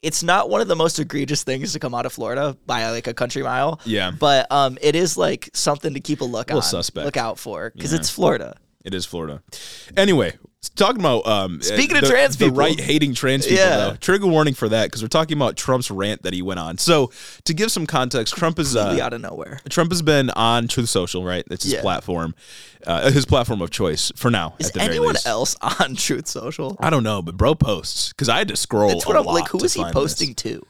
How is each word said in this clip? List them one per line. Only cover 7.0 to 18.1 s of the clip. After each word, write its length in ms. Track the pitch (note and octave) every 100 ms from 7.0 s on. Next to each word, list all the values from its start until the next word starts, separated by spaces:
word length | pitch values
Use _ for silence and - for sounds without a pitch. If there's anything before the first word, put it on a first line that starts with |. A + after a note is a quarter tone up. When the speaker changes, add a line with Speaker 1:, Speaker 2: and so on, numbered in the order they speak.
| D#2+
Speaker 1:
look 100 | C#3+
out 220 | A#2 -
for, 320 | A#2+ F#2 G#2+
'cause 220 | - -
Speaker 2:
Yeah. 80 | D#3+
Speaker 1:
it's 100 | D#3
Florida. 460 | - F3+ B2 C2+ - _ _
Speaker 2:
It 100 | -
is 120 | F#2+ F2
Florida. 360 | F2 D#2+ D2 _ - - - - -
Anyway, 400 | G3+ E3 F#2 - - _ - -
talking 240 | G3+ B3
about, 260 | E3+ A#2+ A2
um, 340 | G#2 F#2+ E2
Speaker 1:
Speaking 360 | E2 G#2+ C#4+ D4+
Speaker 2:
uh, 20 |
Speaker 1:
of 60 |
Speaker 2:
the, 60 | C#3
Speaker 1:
trans 260 | B3 C#4 -
Speaker 2:
the 80 | F#3
Speaker 1:
people. 100 | C3
Speaker 2:
right 200 | D3+ D3+
hating 360 | C3+ D3+ D3
trans 300 | B2 C3+ C3+ C3+
people, 120 | F#3+
Speaker 1:
Yeah. 120 | F#3+ C#3
Speaker 2:
though. 180 | - -
Trigger 320 | - G3 G3
warning 260 | D#3+ D3+
for 140 | C3+ A2
that, 240 | A2 G2
'cause 100 | A#2+
we're 60 | A2
talking 280 | D#3+ D#3+ D3+
about 200 | B2 -
Trump's 340 | - B2+ B2
rant 320 | G2 G2+ G#2+
that 100 | F2+
he 80 | F#2
went 200 | F2+ F#2
on. 180 | E2 F2
So, 320 | - E3 B2+ - - -
to 80 | -
give 200 | D#3+ A3
some 120 | -
context, 500 | D#3 D#3 B2+